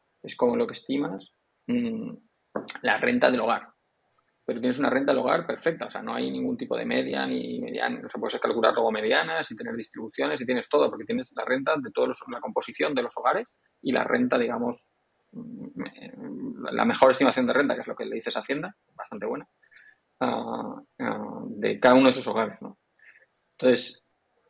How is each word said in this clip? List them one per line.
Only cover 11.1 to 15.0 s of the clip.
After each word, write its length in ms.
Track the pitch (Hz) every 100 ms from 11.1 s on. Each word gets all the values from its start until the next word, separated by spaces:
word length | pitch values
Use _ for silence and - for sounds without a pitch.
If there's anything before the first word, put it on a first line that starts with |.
| 120 127 -
la 100 | -
renta 300 | 131 139 156
de 140 | 127
todos 160 | - 127
los, 160 | 123 -
la 60 | 120
composición 560 | 120 123 123 - 151 135
de 80 |
los 120 | 120 -
hogares 320 | 120 175 247 _ _ _
y 80 | -
la 120 | 123
renta, 360 | - 120 123 127
digamos, 500 | 117 117 120 117 - _